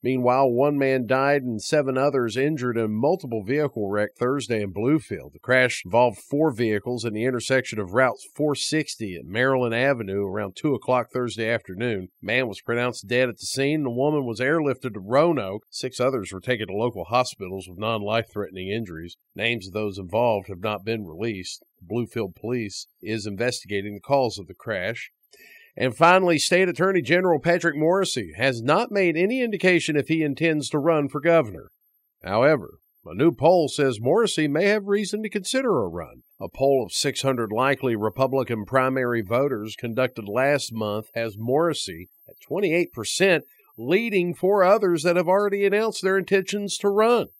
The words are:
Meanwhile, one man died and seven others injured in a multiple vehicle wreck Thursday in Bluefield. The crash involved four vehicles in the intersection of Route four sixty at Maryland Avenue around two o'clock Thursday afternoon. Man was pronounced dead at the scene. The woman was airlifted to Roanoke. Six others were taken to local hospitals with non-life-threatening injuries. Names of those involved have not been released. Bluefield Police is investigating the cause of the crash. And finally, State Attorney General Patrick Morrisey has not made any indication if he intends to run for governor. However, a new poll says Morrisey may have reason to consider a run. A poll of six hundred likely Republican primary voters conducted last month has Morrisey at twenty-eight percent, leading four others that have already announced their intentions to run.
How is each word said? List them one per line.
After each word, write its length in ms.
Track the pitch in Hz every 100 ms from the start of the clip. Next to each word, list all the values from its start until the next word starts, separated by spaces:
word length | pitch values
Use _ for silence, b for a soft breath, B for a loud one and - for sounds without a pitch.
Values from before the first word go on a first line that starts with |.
| 120
Meanwhile, 460 | 127 123 127 139
one 260 | 120 143 147
man 300 | 135 131 117
died 360 | 131 135 143
and 180 | 123 110
seven 360 | - 156 135 131
others 380 | 139 135 117 107
injured 420 | 139 156 123 117
in 60 |
a 60 | 110
multiple 520 | 107 139 185 139 113
vehicle 480 | 98 143 147 - 101
wreck 200 | 104 104 _
Thursday 420 | 120 139 110 113
in 120 | 101
Bluefield. 580 | 92 117 156 - 92 69
The 80 | 69
crash 440 | - 127 127 - 90
involved 340 | 107 123 104
four 320 | - 143 160
vehicles 540 | 110 117 107 110 123 110
in 80 |
the 100 | 107
intersection 560 | 120 123 - 131 123 107
of 140 | 95
Route 240 | 104 131 113 - -
four 180 | 147
sixty 640 | 139 - 156 - - 107 87
at 80 |
Maryland 500 | 64 101 131 135 120
Avenue 540 | 117 131 135 101 98 101
around 300 | 98 104 -
two 160 | -
o'clock 340 | 123 - 127 117
Thursday 400 | 127 123 107 110
afternoon. 600 | 113 - 92 120 104 90 _
Man 280 | 92 120 127
was 100 | 98
pronounced 480 | - 120 123 120 98
dead 220 | 120 127
at 80 | 117
the 80 | -
scene. 380 | - 139 160
The 60 | 139
woman 360 | 120 139 151 127
was 160 | 107
airlifted 540 | 127 165 147 127 127 107
to 40 |
Roanoke. 600 | 95 123 165 156 98 104 _
Six 320 | - 131 -
others 320 | 127 135 92
were 80 | 95
taken 260 | 107 123 104
to 60 |
local 320 | 95 120 104 85
hospitals 640 | 117 127 - 92 95 92
with 100 | 90
non-life-threatening 880 | 110 113 101 110 113 107 95 92 92
injuries. 480 | 107 104 80 85 - _ -
Names 300 | 113 120 92
of 60 |
those 240 | 95 107 98
involved 520 | 92 104 120 107 92
have 100 | 92
not 240 | 104 104
been 220 | 98 113 95
released. 580 | 78 113 101 90 - _ _
Bluefield 540 | 85 113 120 117 98 -
Police 520 | 107 123 107 - - _
is 240 | 95 110 104
investigating 680 | 98 120 123 - 101 101
the 80 | 101
cause 360 | - 139 127 104
of 100 | 87
the 60 |
crash. 580 | 92 - 101 90 120 - _ _ B B B B -
And 220 | 127 120
finally, 400 | 165 185 185 160
State 320 | - 180 185
Attorney 320 | 175 185 190
General 380 | 131 175 185 156
Patrick 360 | 160 175 165 147
Morrisey 600 | 156 185 185 - 92 78
has 240 | 131 120
not 300 | 117 165 240
made 260 | 202 185 160
any 240 | 190 262
indication 540 | 240 208 185 175 - 147
if 120 | 135
he 140 | 160
intends 480 | 151 135 165 156 135
to 80 | 151
run 320 | 147 160 143
for 100 | 151
governor. 520 | 151 165 123 85 - _ _ _ _ _
However, 520 | 90 101 135 151 85 - _ _
a 120 | 85 85
new 160 | 156
poll 360 | 143 143 180 147
says 300 | - 139 113
Morrisey 500 | 117 185 226 - 151
may 180 | 143 196
have 200 | 214 196
reason 380 | 202 208 208
to 80 | 214
consider 500 | 208 185 254 269 165
a 60 | 95
run. 340 | 85 78 - _ _
A 80 | 90
poll 360 | - 135 139 104
of 80 |
six 300 | - 147 127
hundred 280 | 135 127 110
likely 440 | 107 131 139 131 113
Republican 680 | 107 113 131 135 120 117 101
primary 580 | 131 131 131 123 120
voters 520 | 98 120 143 120 107 104
conducted 540 | 120 113 127 - 104
last 420 | 107 135 143 -
month 360 | 113 110 104 107 -
has 220 | 117 101
Morrisey 720 | 113 135 170 151 - 85 90 _ _
at 60 | - -
twenty-eight 460 | 156 202 165 170
percent, 520 | - 104 - 190 165 - b b -
leading 600 | 117 185 233 202 175 175
four 280 | 185 202
others 380 | 185 214 196 170
that 140 | 160 175
have 120 | 170
already 380 | 190 208 202 196
announced 380 | 202 220 208
their 160 | 190 190
intentions 580 | 180 196 190 208 202 -
to 120 | 202
run. 400 | 202 220 240 160